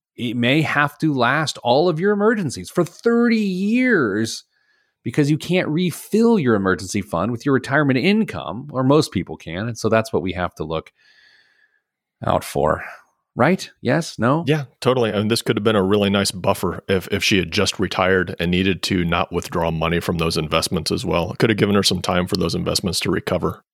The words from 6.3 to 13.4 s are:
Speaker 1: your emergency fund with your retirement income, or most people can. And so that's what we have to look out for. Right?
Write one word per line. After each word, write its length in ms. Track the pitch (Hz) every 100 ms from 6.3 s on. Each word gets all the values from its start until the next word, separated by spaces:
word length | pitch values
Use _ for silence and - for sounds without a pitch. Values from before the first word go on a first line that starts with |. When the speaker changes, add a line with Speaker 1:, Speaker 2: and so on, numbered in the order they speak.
| 226
Speaker 1:
your 160 | 123
emergency 480 | 107 95 92 95 104
fund 300 | 95 85 101
with 120 | 117
your 100 | 143
retirement 440 | 135 127 143 147 127
income, 680 | 175 214 202 85 67 101 147
or 140 | 127
most 260 | 131 151 -
people 260 | 98 78 78
can. 300 | - 85 117
And 100 | 110
so 120 | 110
that's 240 | 110 110
what 100 | 95
we 100 | 92
have 220 | 87 87
to 100 | -
look 280 | 78 80 - _ _ _ _ _ _ _ _ _ _ _ _ _
out 200 | - 90
for. 400 | - 71 76 80 - - _ _ _
Right? 320 | -